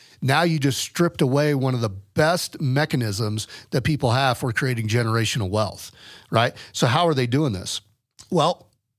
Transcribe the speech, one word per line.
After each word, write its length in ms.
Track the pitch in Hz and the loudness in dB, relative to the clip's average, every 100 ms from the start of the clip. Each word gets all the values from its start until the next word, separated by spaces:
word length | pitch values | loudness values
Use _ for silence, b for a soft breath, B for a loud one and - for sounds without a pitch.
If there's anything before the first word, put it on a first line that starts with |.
| B B | B B
now 220 | 127 147 | 0 2
you 140 | 170 160 | 2 2
just 200 | 139 - | 0 -2
stripped 420 | - - 170 - | -6 0 0 2
away 340 | 131 139 151 | 2 2 2
one 200 | 139 131 | 0 0
of 80 | 123 | 0
the 80 | 113 | -2
best 680 | 98 - 160 156 180 - - | -6 -6 0 2 2 -4 -4
mechanisms 880 | 139 135 156 139 110 95 107 107 - B B | 0 0 0 0 -2 -2 -4 -4 -8 B B
that 100 | 139 | -2
people 300 | 131 147 123 | 0 0 2
have 260 | 127 135 117 | 2 2 0
for 120 | 131 | -2
creating 380 | - 135 117 107 | -2 -2 -2 0
generational 640 | 120 113 113 110 127 92 | 0 2 0 0 -2 -2
wealth, 420 | 104 101 - - B B B B | -2 -2 -6 -18 B B B B
right? 240 | 110 - - B | 0 0 -2 B
So 140 | - 131 | -2 2
how 200 | 143 175 | 2 2
are 60 | |
they 140 | 131 120 | 2 0
doing 260 | 135 147 | 0 0
this? 300 | 92 - - _ _ _ - - | -4 -6 -10 _ _ _ -20 -2
Well, 400 | 175 135 - _ _ _ | 0 2 0 _ _ _